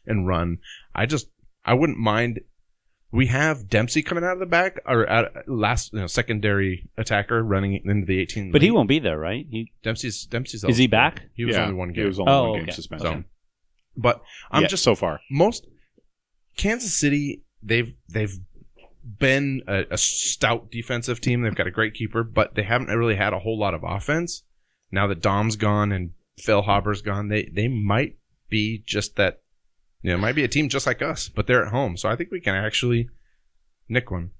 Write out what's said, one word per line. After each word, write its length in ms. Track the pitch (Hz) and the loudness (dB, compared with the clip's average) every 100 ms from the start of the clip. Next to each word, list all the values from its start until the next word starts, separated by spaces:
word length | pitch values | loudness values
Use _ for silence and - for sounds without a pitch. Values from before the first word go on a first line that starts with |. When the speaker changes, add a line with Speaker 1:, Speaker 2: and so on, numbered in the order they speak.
| - | -2
Speaker 1:
and 180 | 107 92 | 0 2
run. 320 | 90 87 85 - - - - | 2 0 -2 -8 -20 -10 -4
I 100 | 110 | -2
just, 220 | 151 - _ - _ | -2 -6 _ -20 _
I 120 | - 127 | 2 2
wouldn't 240 | 160 - | 2 0
mind. 400 | 110 107 117 113 - _ _ _ _ _ _ | 0 2 0 -4 -10 _ _ _ _ _ _
We 140 | 113 127 | 2 2
have 400 | 127 151 147 101 | 4 0 -2 0
Dempsey 360 | 107 110 156 | 0 2 0
coming 200 | 151 175 | -2 -2
out 120 | 175 180 | -2 -4
of 40 | |
the 60 | 185 | 0
back, 340 | 165 185 - - | 2 2 0 0
or 200 | 120 107 | 2 4
out, 360 | 113 - - - | 2 0 -4 -6
last, 460 | 123 107 120 - | 0 2 2 -2
you 80 | 107 | -6
know, 80 | 90 | -4
secondary 800 | - 120 110 104 101 98 90 - - | -2 0 0 2 2 2 -2 -8 -8
attacker 460 | 107 104 101 117 | -2 -2 0 0
running 380 | 113 98 98 98 | 2 2 2 0
into 220 | - 101 92 | 0 0 2
the 120 | 92 | 0
eighteen. 360 | 95 - 98 | -2 -4 0
Speaker 2:
But 80 | 87 | 4
he 80 | 170 | 6
Speaker 1:
lane. 60 | 233 | 6
Speaker 2:
won't 120 | 107 | 4
be 120 | 147 | 2
there, 200 | 117 78 | 0 -2
right? 260 | 78 113 151 | -4 -6 -6
He 240 | 113 113 _ | -8 -10 _
Speaker 1:
Dempsey's, 420 | 113 110 123 - - | -6 -6 -6 -8 -8
Dempsey's 360 | 117 131 110 | -8 -8 -4
Speaker 2:
Is 140 | 101 117 | 2 4
he 60 | 131 | 6
Speaker 1:
eligible. 60 | |
Speaker 2:
back? 300 | 110 139 - - | 6 4 0 -12
Speaker 1:
He 100 | - | -6
was 140 | 117 107 | -2 0
Speaker 3:
Yeah, 60 | |
Speaker 1:
only 100 | 82 92 | 0 -2
one 140 | 90 | -4
Speaker 3:
he 60 | 87 | -2
Speaker 1:
game. 100 | 101 | -2
Speaker 3:
was 140 | 95 | 0
only 100 | 95 | 4
Speaker 2:
Oh, 120 | 139 120 | 4 4
Speaker 3:
one 20 | |
game 100 | 107 | -2
Speaker 2:
okay. 80 | 80 | -4
Speaker 3:
suspension. 540 | 85 - 80 85 80 87 | -8 -10 -6 -4 -4 -8
Speaker 1:
So, 40 | _ _ _ _ _ _ - | _ _ _ _ _ _ -2
but 240 | 120 117 - - - | 0 0 -4 -20 -4
I'm 120 | 143 | 0
Speaker 3:
Yeah, 80 | 92 | 2
Speaker 1:
just 120 | 185 - | 2 2
Speaker 3:
so 100 | 101 | 2
far. 240 | 92 73 - | 2 -4 -4
Speaker 1:
most 380 | 139 190 - - - _ _ _ _ _ _ _ - | 2 2 2 -10 -20 _ _ _ _ _ _ _ -2
Kansas 380 | 196 226 226 | 0 0 -2
City. 500 | - 180 147 143 - - _ | 0 2 2 0 -6 -14 _
They've, 320 | 107 117 120 - - | -2 0 0 -6 -8
they've 240 | 110 107 95 95 - - _ - - 123 101 | -4 -4 -6 -14 -20 -20 _ -20 -20 -16 -2
been 420 | 135 135 143 135 - | 2 2 0 -4 -2
a, 180 | 98 - | -2 -2
a 60 | 92 | -2
stout 760 | - - - - 113 117 107 | -2 0 -2 0 0 0 -4
defensive 480 | 117 113 123 117 117 | -10 -6 -4 -4 -4
team. 220 | - 120 | 0 0
They've 120 | 120 | 0
got 140 | 104 90 | 2 0
a 40 | |
great 220 | 95 110 | 2 -2
keeper, 300 | - 110 113 | -2 -4 -2
but 320 | 113 110 107 - | 0 2 0 0
they 80 | |
haven't 240 | 101 120 - | 0 0 0
really 280 | 113 117 101 | 0 2 2
had 160 | 101 | 0
a 60 | 95 | 0
whole 200 | 101 113 | -2 -2
lot 140 | 104 | 0
of 100 | 85 | -2
offense. 600 | 85 95 - 156 170 - - _ _ _ _ | -4 -4 -2 -2 -2 -8 -14 _ _ _ _
Now 160 | 95 101 | 0 0
that 140 | 92 | 2
Dom's 360 | 101 98 107 107 | 0 2 2 2
gone 340 | 107 104 104 | 2 2 2
and 200 | 98 90 - _ - | 0 -4 -10 _ -8
Phil 220 | - 104 | 0 2
Hopper's 400 | 101 101 101 101 | 4 2 0 -4
gone, 260 | 104 101 104 | -4 -4 -2
they, 240 | 107 - | -2 -2
they 140 | 85 113 | -2 -2
might 480 | 127 101 104 143 - _ _ - | 0 2 2 0 -6 _ _ -4
be 320 | 110 107 110 - | -2 0 -4 -6
just 320 | 104 101 - | -4 -2 0
that. 240 | 98 - _ _ _ _ _ - | 0 -2 _ _ _ _ _ -8
You 60 | 95 | -2
know, 60 | 90 | 0
it 40 | |
might 120 | 107 | 0
be 100 | 139 | 0
a 40 | 127 | 0
team 200 | 127 151 | 0 0
just 200 | 135 - | 0 -2
like 160 | 123 | -2
us, 260 | 139 147 - | -4 -6 -6
but 160 | - 101 | -4 2
they're 180 | 123 | 2
at 80 | 85 | 2
home, 240 | 117 131 90 | -2 -2 -2
so 140 | 101 | -2
I 60 | 117 | -2
think 160 | 175 | -4
we 100 | 185 | -6
can 140 | 135 95 | -2 -2
actually 520 | 107 - 123 120 120 - _ _ _ _ _ _ - | -2 -2 0 0 -2 -8 _ _ _ _ _ _ -6
nick 220 | 113 - | -4 -2
one. 220 | 92 85 - | -6 -8 -14